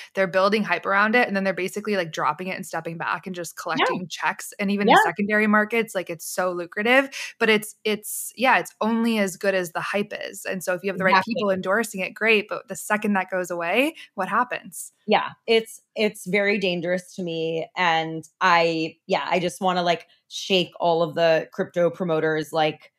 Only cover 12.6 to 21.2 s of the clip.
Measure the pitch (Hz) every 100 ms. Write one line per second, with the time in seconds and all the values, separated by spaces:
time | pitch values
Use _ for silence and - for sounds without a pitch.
12.6 | - 185 - 208 214 196 185 185 180 175
13.6 | 170 208 294 320 - - 180 202 247 165
14.6 | - - - _ - 185 143 - - 226
15.6 | 226 - _ - 175 - - 202 202 208
16.6 | 185 175 165 185 185 - 175 165 160 165
17.6 | - - 180 160 160 160 - - 185 170
18.6 | 170 165 160 - - 175 143 175 180 -
19.6 | 190 180 175 165 - _ _ - - 190
20.6 | 175 - 175 165 170 147